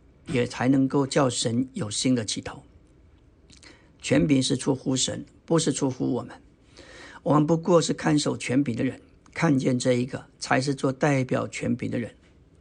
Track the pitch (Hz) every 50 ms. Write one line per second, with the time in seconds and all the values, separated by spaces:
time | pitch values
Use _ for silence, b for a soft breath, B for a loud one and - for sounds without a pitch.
0 | _ _ _ _ - - - 123 120 120 - - 117 127 139 135 135 131 - 143
1 | 139 131 - 165 143 127 117 - - 120 113 120 131 131 - 202 151 104 107 -
2 | - 135 127 120 110 101 - - - - - - - - - - _ _ _ _
3 | _ - _ - _ _ _ _ _ - B B B B B B B B B B
4 | - - - 147 170 160 143 131 127 - 123 120 - 139 139 131 - - 131 127
5 | - - 104 101 101 - - - _ - 170 165 156 160 139 - 151 135 123 -
6 | 139 131 131 117 - - - - - - _ _ B B B B B B B B
7 | B B B B B 131 135 151 156 151 170 165 165 180 175 165 147 - - -
8 | - 160 156 147 143 139 127 117 - - 120 135 143 131 113 107 127 127 120 -
9 | - - _ - _ - - - 165 165 143 131 131 139 127 123 - 131 127 120
10 | 123 135 - - - - _ - - - 131 123 127 147 135 - - 139 131 -
11 | - 151 143 135 127 127 - 120 110 113 - - - 123 120 120 - - 113 120
12 | 117 - - - _ _ _ - - _ _ _